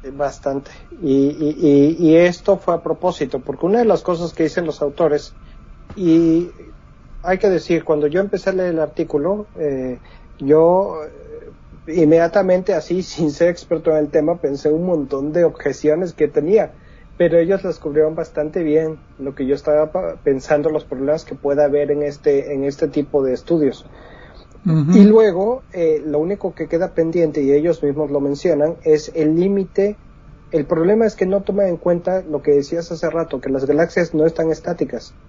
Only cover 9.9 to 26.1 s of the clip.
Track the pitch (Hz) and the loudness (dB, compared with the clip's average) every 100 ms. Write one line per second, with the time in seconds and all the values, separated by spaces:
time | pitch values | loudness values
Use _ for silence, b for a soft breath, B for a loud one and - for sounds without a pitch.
9.9 | 123 b b b - 139 151 165 180 202 | -10 b b b -10 2 4 6 4 0
10.9 | 160 151 - - 151 - - - - - | -6 -14 -18 -20 -20 -20 -20 -20 -20 -6
11.9 | 170 151 165 170 202 190 185 185 170 - | 0 4 4 4 2 2 0 0 -4 -2
12.9 | 180 175 - 156 143 170 175 - 165 165 | -6 -6 -4 -4 2 0 0 -4 -2 0
13.9 | 156 147 156 151 170 143 139 151 156 180 | 0 0 0 0 -2 -4 -2 -2 0 0
14.9 | 165 135 139 143 165 165 - 143 131 151 | -2 -2 -6 -4 0 0 0 -6 -2 0
15.9 | 156 180 - 147 151 147 214 165 b b | 0 -2 -2 0 0 2 2 0 b b
16.9 | b b - 170 170 165 196 190 156 156 | b b -2 2 2 2 -2 -4 -8 -2
17.9 | 147 156 160 160 - 151 180 160 151 156 | 0 0 -2 -8 -6 -4 -2 0 0 0
18.9 | 156 - - 139 135 131 139 - 151 151 | -8 -16 -12 -12 -6 -2 -2 0 0 0
19.9 | 180 175 - 147 135 - 151 156 156 - | -4 -6 -4 -2 -2 0 0 0 -4 -6
20.9 | 131 135 156 - 139 143 143 147 143 143 | -6 -2 -4 -6 -8 -2 2 2 2 0
21.9 | 147 147 143 151 139 139 139 139 139 151 | -2 -4 -2 0 0 -2 -4 -4 -4 -4
22.9 | 151 147 147 135 127 - 170 139 - - | -4 -2 -2 -2 -4 -2 0 0 -2 -18
23.9 | B B B B B B - 185 160 147 | B B B B B B -6 0 0 4
24.9 | 185 202 220 214 175 202 254 - 185 165 | 6 8 8 4 2 -2 -4 -8 -2 0
25.9 | 151 151 | 0 -2